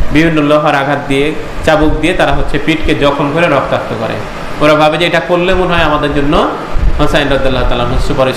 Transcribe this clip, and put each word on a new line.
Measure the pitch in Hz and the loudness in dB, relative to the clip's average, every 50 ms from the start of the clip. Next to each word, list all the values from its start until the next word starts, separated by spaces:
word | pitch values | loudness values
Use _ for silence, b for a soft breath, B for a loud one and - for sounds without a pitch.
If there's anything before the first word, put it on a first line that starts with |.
| - - 135 | 2 4 4
বিভিন্ন | 147 160 165 160 156 | 2 2 2 2 0
লোহার | 147 143 147 151 160 151 147 | 2 2 2 2 2 0 0
আঘাত | 139 135 139 143 135 - | 0 0 -2 -4 -4 -2
দিয়ে, | 143 139 139 143 156 151 - - - - - - | -2 -2 0 0 -2 -2 -4 -6 -6 -6 -4 0
চাবুক | 160 156 151 156 151 151 151 | 0 2 4 4 2 2 2
দিয়ে | 147 165 - | 0 0 0
তারা | - 160 139 | 0 0 2
হচ্ছে | 139 143 170 - - 143 - | 2 2 2 0 0 0 0
পিঠকে | 156 156 156 - - 156 | 0 0 0 0 0 0
জখম | 131 139 143 139 143 156 143 143 | 2 0 0 0 0 -2 -2 0
করে | 165 175 | 0 0
রক্তাক্ত | 165 147 131 - - - 120 - - 113 110 | 0 0 0 -2 -2 -4 -4 -4 -6 -6 -6
করে। | 110 110 110 110 - - - - - - - - - | -6 -6 -6 -6 -8 -10 -10 -10 -8 -8 -4 0 2
ওরা | 151 151 | 2 2
ভাবে | 151 156 156 156 | 4 2 2 0
যে | 160 175 | 0 0
এটা | 170 160 165 | 0 0 -2
করলে | 165 - 175 175 175 185 190 | -2 0 -2 0 0 0 0
মনে | 185 180 170 170 | 0 0 0 0
হয় | 170 165 | 0 0
আমাদের | 151 151 143 147 143 143 | 0 0 0 -2 -2 0
জন্য | 147 139 143 160 196 254 311 320 - - - - - - - - - | 0 0 2 2 0 0 -2 -4 -6 -4 -2 0 2 2 2 2 2
হুসাইন | 151 147 165 156 143 135 | 2 2 2 0 0 0
রাদিয়াল্লাহু | 139 131 - 127 127 127 123 120 | 0 0 0 0 0 0 0 0
তাআলা | 120 120 120 | 0 0 0
আনহু | 120 131 135 - | -2 0 0 0
সুপারিশ | - - 127 131 131 131 | 0 0 0 0 0 0